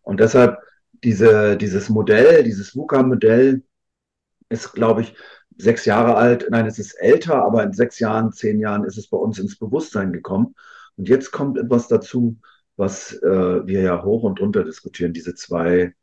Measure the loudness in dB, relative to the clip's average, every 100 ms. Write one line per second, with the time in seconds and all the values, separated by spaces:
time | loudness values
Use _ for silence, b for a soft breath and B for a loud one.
0 | -8 0 2 4 4 2 B B _ _
1 | -2 4 6 6 4 0 -2 -4 -2 -2
2 | 2 6 8 6 4 -2 -10 -12 -4 0
3 | 2 2 4 6 4 2 _ _ _ _
4 | _ _ _ _ _ -12 -10 -2 0 0
5 | -2 B B B B _ 0 0 0 2
6 | 2 4 4 2 0 -2 -2 -6 -14 -4
7 | 2 2 2 0 2 0 -2 -2 -4 -2
8 | -4 -2 -4 -4 -4 -2 -2 -4 -6 -10
9 | -8 -4 -4 -6 -10 -10 -6 -6 -6 -6
10 | -6 -8 -6 -4 -4 _ B B B -14
11 | 0 0 0 -8 -6 -6 -2 -2 0 -4
12 | -2 -4 -4 -4 b b _ _ -6 -6
13 | -18 -6 -2 0 0 -2 -4 -2 -2 -2
14 | -2 -2 -2 -4 -4 -2 -4 -10 -18 -8
15 | -8 -6 -12 -14 -8 -6 0 0 -2 _